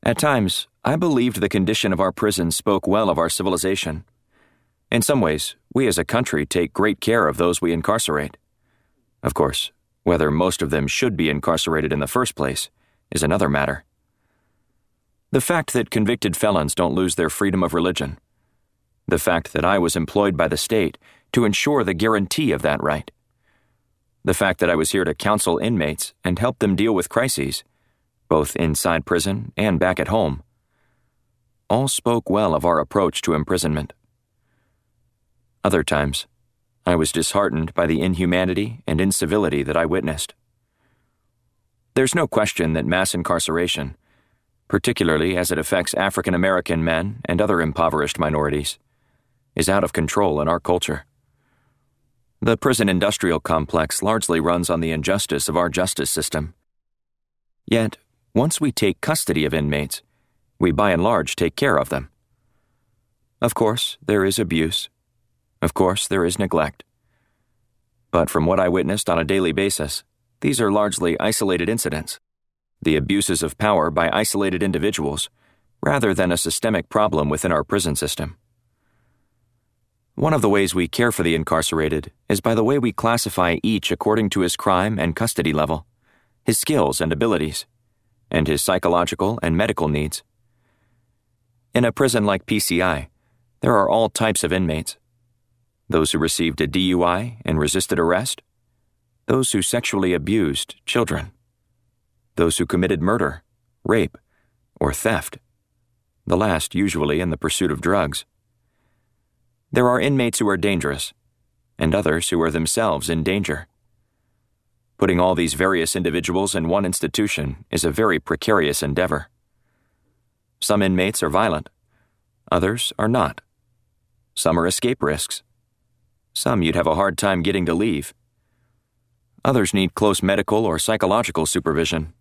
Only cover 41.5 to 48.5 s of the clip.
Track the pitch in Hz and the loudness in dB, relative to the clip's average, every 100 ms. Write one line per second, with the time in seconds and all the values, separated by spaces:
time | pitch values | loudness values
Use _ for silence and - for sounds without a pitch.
41.5 | _ _ _ _ - 160 175 151 - 104 | _ _ _ _ 0 2 2 0 0 0
42.5 | - 82 78 62 90 95 - 82 87 - | 0 0 0 0 0 0 -2 -2 -2 0
43.5 | 82 87 - 69 - _ _ _ _ _ | -2 0 -2 -6 -12 _ _ _ _ _
44.5 | _ _ 101 - 117 85 78 85 90 87 | _ _ 0 0 0 2 2 2 0 0
45.5 | 80 80 95 87 - 98 95 92 90 95 | -2 0 0 0 0 0 0 0 0 2
46.5 | 92 - 82 82 80 95 110 - 87 104 | 0 0 -2 0 -2 -2 -8 -4 0 2
47.5 | 90 80 73 82 73 73 - 76 76 73 | 2 0 0 0 2 -2 -2 -2 0 0